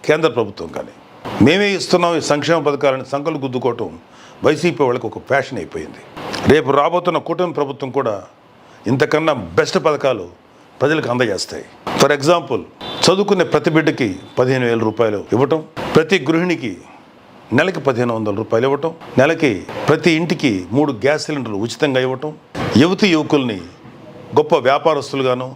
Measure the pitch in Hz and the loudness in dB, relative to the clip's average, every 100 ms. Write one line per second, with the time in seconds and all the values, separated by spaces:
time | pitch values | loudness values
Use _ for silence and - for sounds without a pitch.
0 | - 156 226 117 104 98 85 - - - | 2 2 2 0 -4 -6 -12 -12 -14 -18
1 | - - - - 120 185 202 185 - 180 | -20 -18 -12 2 4 4 2 -2 2 2
2 | 170 165 - 147 143 165 147 139 143 131 | 4 0 0 -2 2 0 0 0 0 0
3 | 123 139 151 156 131 123 123 113 - - | -4 -6 -4 -6 -6 -4 -4 -4 -10 -12
4 | - - - - 123 156 170 151 131 120 | -20 -20 -20 -2 0 2 -2 0 0 0
5 | 110 - - 135 - 117 80 82 76 - | -6 -10 -2 -2 -2 -10 -10 -10 -12 -16
6 | - - - - - 147 135 139 151 175 | -20 -14 -12 -2 4 4 4 2 2 0
7 | 175 156 139 165 180 147 139 135 135 131 | 0 -2 -4 -4 -4 -2 -6 -6 -4 -2
8 | 123 101 - _ _ - - - - 131 | -2 -4 -10 _ _ -20 -20 -10 -2 2
9 | 147 151 160 135 87 85 151 185 160 147 | 2 2 2 -2 -2 0 0 0 0 2
10 | 139 113 87 - _ - - - 143 156 | 0 -2 -6 -16 _ -20 -20 -2 0 0
11 | 123 120 120 92 - - - - - - | 0 0 0 0 -6 -10 -14 -14 -8 0
12 | 139 143 139 175 - 120 80 - - - | 2 4 2 2 0 -6 -6 -16 -14 0
13 | - 185 202 196 147 151 165 156 156 - | 2 2 2 0 2 2 2 2 2 0
14 | 117 90 - - 127 131 123 117 110 110 | -4 -4 -8 0 2 2 2 2 0 0
15 | 113 104 - 107 135 156 151 - - 156 | 0 0 -2 0 2 0 -4 -12 2 2
16 | 160 190 139 165 180 156 123 87 - - | 4 0 2 0 0 -2 -4 -10 -18 -20
17 | - - - - - 117 180 165 135 117 | -20 -20 -20 -20 -2 0 0 0 0 0
18 | 123 113 107 101 110 113 131 139 165 - | 0 0 -2 -4 0 0 2 0 -4 -8
19 | - - 143 165 151 92 - - - 151 | -4 2 2 2 0 0 -6 -6 0 2
20 | 170 160 170 156 143 95 90 120 147 117 | 4 2 0 0 0 0 -2 0 0 0
21 | 131 151 - 147 117 98 117 - 151 131 | 0 0 -4 -6 -6 -4 -6 -2 0 2
22 | 127 131 151 156 - - - - 165 185 | 0 -4 -8 -12 -14 -8 2 4 4 4
23 | 202 160 147 151 127 98 87 - - - | 2 2 2 0 0 -6 -12 -20 -20 -20
24 | - - - - 151 160 123 143 156 147 | -20 -20 0 0 4 2 4 2 0 -4
25 | 123 139 131 123 127 | -4 -2 0 -2 -4